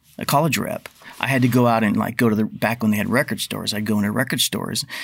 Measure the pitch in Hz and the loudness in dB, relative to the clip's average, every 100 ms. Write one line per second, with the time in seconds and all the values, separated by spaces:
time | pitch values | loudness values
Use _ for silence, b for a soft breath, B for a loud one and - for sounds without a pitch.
0 | _ - - 143 160 123 - - - B | _ -10 -2 0 2 0 -4 -6 -10 B
1 | B B 120 135 123 123 120 113 107 101 | B B 0 2 4 4 4 4 2 2
2 | 107 - 117 107 107 - 107 117 110 104 | 0 2 2 2 0 -2 -2 0 0 0
3 | 95 113 151 101 - 104 92 104 107 107 | 0 0 0 -4 -6 -6 -6 -4 0 0
4 | 101 107 127 127 - - - - - B | 0 0 -2 -2 -2 -2 -4 -6 -8 B